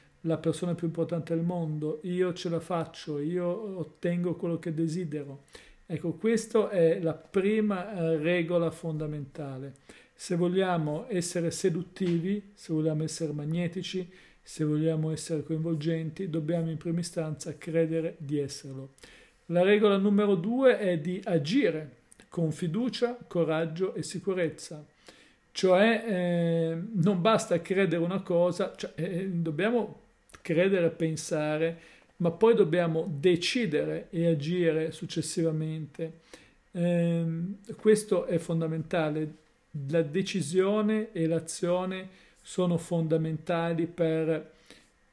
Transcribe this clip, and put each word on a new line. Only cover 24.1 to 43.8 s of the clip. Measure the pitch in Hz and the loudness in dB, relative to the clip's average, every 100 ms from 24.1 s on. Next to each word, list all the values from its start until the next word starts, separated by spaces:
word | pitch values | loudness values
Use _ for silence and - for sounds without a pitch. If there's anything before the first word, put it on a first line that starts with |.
| 175 196 185 165 135 - 151 151 _ - - - _ _ | -6 -4 -2 -2 -4 -12 -14 -16 _ -20 -20 -20 _ _
Cioè, | - 185 180 220 226 226 | 0 4 6 6 4 0
eh, | 185 175 175 170 165 165 165 202 | 0 2 2 2 2 0 -2 -4
non | 220 170 190 | 2 2 4
basta | 214 220 220 170 | 4 4 2 0
credere | 170 190 190 165 | 0 2 2 2
una | 170 196 | 0 -2
cosa, | 196 170 180 170 190 - | 0 2 2 2 -4 -6
cioè, | - - | -10 -6
eh, | 170 175 190 | -4 -4 -4
dobbiamo | 170 165 151 202 240 208 - - _ _ - | -2 -2 0 0 0 -2 -8 -20 _ _ -14
credere, | - 165 190 196 170 | -2 2 4 4 2
pensare, | 165 160 156 - 156 151 151 165 165 - - _ - | 2 -2 -2 -4 -2 0 0 0 -2 -12 -20 _ -2
ma | 170 | -2
poi | 165 226 233 | 4 6 6
dobbiamo | 175 175 170 160 165 143 | 6 4 2 0 -2 0
decidere | 175 175 - 254 214 147 151 156 - | 4 4 2 0 0 0 0 -4 -6
e | 170 170 | 0 2
agire | 160 143 180 165 156 160 | 2 0 2 2 2 -2
successivamente. | 160 170 - 156 - 165 156 156 160 151 - 165 165 _ - - _ _ | -6 -6 -6 -4 -2 0 0 -2 -6 -10 -8 -10 -10 _ -20 -20 _ _
Ehm, | 180 175 175 170 170 165 165 175 202 - - | -2 2 2 2 2 0 -2 -6 -8 -12 2
questo | 214 208 214 180 - | 6 6 6 0 2
è | 170 | 0
fondamentale. | 165 165 160 160 160 180 156 151 156 151 _ _ _ 151 139 | 0 0 0 -2 -2 0 0 -2 -4 -8 _ _ _ -10 -2
La | 165 | 0
decisione | 151 165 196 196 139 185 190 214 214 220 220 | 0 0 -2 -2 0 2 2 2 2 0 -2
e | - 160 | -2 0
l'azione | 160 165 - 175 180 185 190 190 - - _ | 0 -2 -4 0 0 -2 -6 -10 -16 -20 _
sono | - - 180 165 | -8 0 2 0
fondamentali | 165 170 160 160 160 156 - 170 170 165 | 0 -2 2 0 0 -4 -2 -2 0 0